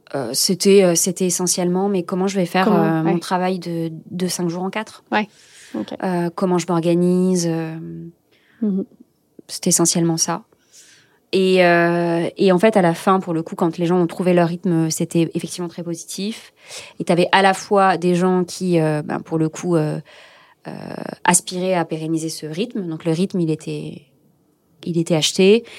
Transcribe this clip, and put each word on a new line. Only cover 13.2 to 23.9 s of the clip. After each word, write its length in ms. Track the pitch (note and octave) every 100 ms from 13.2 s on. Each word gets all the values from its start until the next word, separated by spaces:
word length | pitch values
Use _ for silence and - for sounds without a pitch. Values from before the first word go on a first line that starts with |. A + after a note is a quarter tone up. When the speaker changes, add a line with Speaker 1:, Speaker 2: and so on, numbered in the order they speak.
| F3+
Speaker 1:
le 100 | E3
coup, 140 | E3 -
quand 220 | E3+ E3
les 80 | E3+
gens 120 | F3+
ont 80 | E3+
trouvé 280 | - F3+
leur 120 | F3 E3
rythme, 420 | F3 F#3+ E3 D#3+
c'était 400 | - E3 E3+ D#3+
effectivement 320 | E3+ E3+ - F3
très 140 | -
positif. 720 | E3+ E3+ - - G3+ A3 - _ - - - -
Et 40 |
t'avais 220 | - E3+ F3
à 80 | F#3+
la 140 | G3
fois 420 | F#3+ - G3+ F#3+ F3
des 180 | F3
gens 300 | F3 F#3 F#3
qui, 340 | F3 - F#3 E3+
euh, 220 | D#3 D3+
ben, 160 | D#3 D#3+
pour 180 | D#3+ E3
le 100 | D#3+
coup, 260 | - F3+ E3+
euh, 220 | D3+ D#3 - - - - _ _ -
euh, 20 | G1+ G1+ - - -
aspiraient 480 | - F3 - F3+ F#3
à 140 | F3+ E3
pérenniser 420 | D#3+ D#3+ D#3+ D#3+
ce 160 | -
rythme. 420 | D3+ D#3 A#3+ A3+ F3
Donc, 200 | D#3+ E3
le 60 |
rythme, 280 | D#3+ G3 F#3+
il 100 | D#3+
était, 520 | D#3 D#3+ D3+ D3+